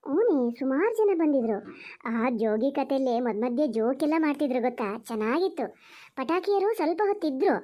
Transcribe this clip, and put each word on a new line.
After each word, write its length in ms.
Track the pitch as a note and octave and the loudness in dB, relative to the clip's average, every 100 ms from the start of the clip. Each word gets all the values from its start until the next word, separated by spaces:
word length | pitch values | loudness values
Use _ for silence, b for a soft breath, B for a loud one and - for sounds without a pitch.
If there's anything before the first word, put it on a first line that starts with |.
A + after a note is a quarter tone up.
| - | -2
ಹೂನೇ, 460 | D4 A#4+ D4+ A#3+ | 2 2 2 0
ಸುಮಾರ್ 440 | A#3+ C4+ C4+ G#4 A4 | -2 -2 0 0 2
ಜನ 140 | G#4 F4+ | 2 4
ಬಂದಿದ್ರು. 400 | D#4+ C#4 A3+ G#3 A3+ B B B - | 2 2 2 -2 -6 B B B -6
ಆ 240 | A3+ A#3+ | -2 0
ಜೋಗಿ 420 | A#3 A3+ A3 C4+ | 0 0 2 0
ಕಥೆಯಲ್ಲಿ 480 | C#4+ C4+ C4+ C4 A#3 | 0 -2 0 0 0
ಮಧ್ಯ 200 | B3 G#3 | 0 -2
ಮಧ್ಯೆ 280 | A#3+ A#3+ D4+ | -2 0 0
ಜೋಕ್ 360 | A3 A3 C4+ | 2 0 0
ಎಲ್ಲ 100 | D4+ D#4+ | 0 2
ಮಾಡ್ತಿದ್ರು 440 | D#4 C#4+ D4 B3+ | 0 0 0 0
ಗೊತ್ತಾ? 360 | B3 B3 G#3+ A3 | -2 -2 -6 -6
ಚೆನ್ನಾಗಿತ್ತು. 720 | - A3+ G#3+ C#4+ F#4 - A3 B B B B - | -6 -4 0 0 0 -2 -8 B B B B -8
ಪಟಾಕಿಯರು 600 | B3+ E4+ F4+ G4+ G4 A4 | -2 -2 2 2 2 0
ಸ್ವಲ್ಪ 260 | D#4 E4+ G#4 | 0 2 0
ಹೊತ್ತಿದ್ರು 480 | G4+ D#4 C4 G4 - | 0 -2 0 2 2